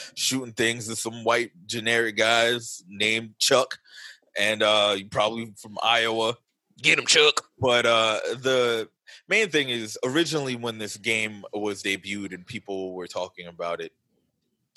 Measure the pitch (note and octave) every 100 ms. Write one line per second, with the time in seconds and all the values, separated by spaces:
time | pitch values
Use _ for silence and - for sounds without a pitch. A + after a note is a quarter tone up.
0 | - - - C3+ B2 A2+ A2+ A#2+ A2 A2+
1 | A#2 A#2 A2+ A#2 A#2+ - G#2 A#2+ A2+ A#2
2 | A2+ G#2 A2 A#2 A#2 A#2+ A#2 - F2+ G2
3 | G#2+ A2+ A2+ - - C3+ - - _ -
4 | - - _ - G#2 G#2+ G#2+ G#2+ G#2 G2
5 | G2+ - A2 A#2 A2+ G#2 A2 G2+ A2 A#2
6 | A2+ A2+ A2+ A#2+ _ _ _ - D#3 D#3
7 | A#2+ D#3+ D3+ - - - B2+ A#2+ A#2 A2+
8 | A2 G#2+ E2 A#2+ B2+ C3 A#2+ A2+ G#2+ _
9 | - - - G3+ G#3 D3+ C3 A#2 A2 -
10 | B2+ D3 D#3+ D#3 C3+ A#2+ A#2 A2+ G#2 G#2
11 | A2+ A2+ G#2+ G#2 - G#2 G#2 F#2+ G2+ F#2
12 | F#2+ G2+ G2 F#2 - G#2+ - F#2+ F#2+ F#2
13 | F2 F#2 F2+ - F2 E2+ E2+ E2+ E2 _
14 | _ _ _ _ _ _ _